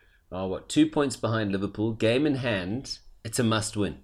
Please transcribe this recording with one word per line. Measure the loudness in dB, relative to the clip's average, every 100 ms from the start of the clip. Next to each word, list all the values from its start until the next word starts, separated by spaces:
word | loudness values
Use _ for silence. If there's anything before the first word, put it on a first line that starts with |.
| _ _ _
are, | -6 -4
what, | -4 0
two | 2 4
points | 4 0 0
behind | -2 0 0
Liverpool, | 0 -2 -2 -2
game | 2 2 4
in | 2 0
hand. | 0 -2 -2 -4 -6 -12 -14 -14
It's | -6 0
a |
must-win. | 2 2 0 -2 -2 -4